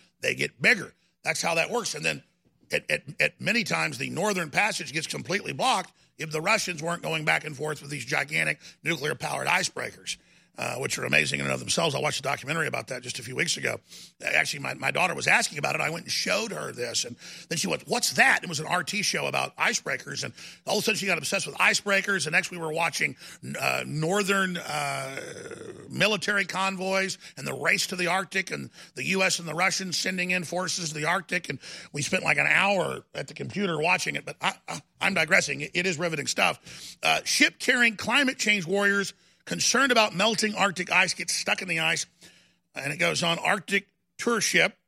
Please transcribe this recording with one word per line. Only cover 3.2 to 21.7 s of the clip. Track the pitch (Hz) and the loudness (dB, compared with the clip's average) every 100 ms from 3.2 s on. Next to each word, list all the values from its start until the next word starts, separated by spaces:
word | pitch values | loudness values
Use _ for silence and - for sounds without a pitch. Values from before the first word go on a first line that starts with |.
| 151 - | 0 0
many | 139 233 | -2 0
times, | 170 165 160 127 | 0 0 -2 -2
the | 135 | -6
Northern | 131 214 190 160 | -2 0 0 -2
Passage | 175 208 185 143 | 0 0 0 -4
gets | 156 - | -6 -4
completely | 151 117 196 - | -6 -2 -4 -2
blocked | 139 240 208 - _ _ - | 0 2 2 0 _ _ -12
if | 156 | -6
the | 156 | -2
Russians | 175 220 - 165 | 2 2 0 -4
weren't | 165 170 | -4 -4
going | 156 160 156 | -2 -2 2
back | 156 | 2
and | 156 135 | 0 -6
forth | 151 147 | -4 -6
with | 143 | -6
these | 143 117 | -8 -2
gigantic | 143 143 160 156 - - - | -2 0 0 0 -2 -6 -8
nuclear-powered | 143 156 147 139 151 139 135 | -4 -2 -2 -2 -4 -2 2
icebreakers, | 175 175 - 120 95 92 - _ _ _ - | 2 0 -4 -8 -8 -10 -10 _ _ _ -6
uh, | - - | -4 -2
which | 67 - | -2 -2
are | - | 2
amazing | 76 147 71 | 2 2 0
in | - | 0
and | |
of | 67 | -2
themselves. | 123 - 165 135 | 0 2 2 2
I | |
watched | 147 - | 0 -2
a | |
documentary | 139 135 131 165 143 | -2 -4 -2 -2 -2
about | 127 127 | -4 -6
that | 127 | -8
just | 123 123 | -8 -8
a | |
few | 117 131 | -6 -2
weeks | 170 - | 0 0
ago. | 127 113 - - - - | -2 -4 -8 -20 -20 -8
Actually, | - 151 - 147 | 0 2 2 -2
my, | 131 127 | -6 -4
my | 135 | -2
daughter | 139 180 143 | 2 0 2
was | 131 | 4
asking | 208 226 147 | 4 4 -2
about | 139 | -2
it. | 151 | 0
I | 147 | -2
went | 165 - | -4 -4
and | |
showed | - 185 190 226 | -4 0 0 0
her | 160 139 | -4 -6
this. | 120 120 117 123 | -6 -4 -2 -4
And | 120 - - - | -8 -16 -14 -6
then | 165 | -2
she | 185 | -2
went, | 151 - | -2 0
"What's | 233 - | 0 2
that?" | 135 254 185 | 6 6 6
It | 170 | 0
was | 147 | -4
an | 151 | 0
R | 175 | -2
T | - 208 | 0 -2
show | 185 160 143 | 0 0 0
about | 135 135 - | 0 -2 0
icebreakers. | 180 233 147 131 143 135 | 0 0 -2 -6 -6 -8
And | 127 - - - - | -8 -10 -18 -12 -2
all | 202 | 0
of | |
a | 214 | 2
sudden, | 180 | 0
she | 190 | 0
got | 170 | -2
obsessed | - 196 156 | 0 -2 -2
with | 143 | 2
icebreakers. | 196 | 2